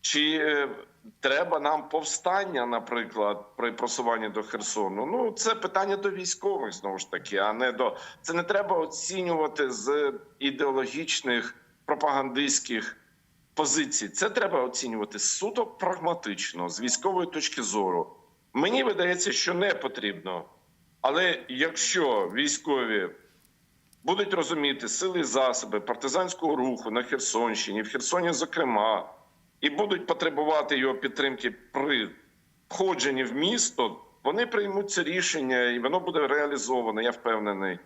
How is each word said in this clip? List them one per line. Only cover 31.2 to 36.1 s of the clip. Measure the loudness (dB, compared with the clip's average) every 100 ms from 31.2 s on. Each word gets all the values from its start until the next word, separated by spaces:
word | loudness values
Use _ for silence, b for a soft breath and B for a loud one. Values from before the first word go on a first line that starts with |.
| 0 0 -4
при | -6 -8 -4 0 0 -2 -8 -20 _ _ _ _
входженні | 0 0 2 0 2
в | 0
місто, | 0 2 2 0 2 -2 -2 -18 _
вони | -2 0 0
приймуть | 0 0 -2 -2
це | -2
рішення, | 0 0 0 0 2 2
і | 2 2
воно | 0 0
буде | 0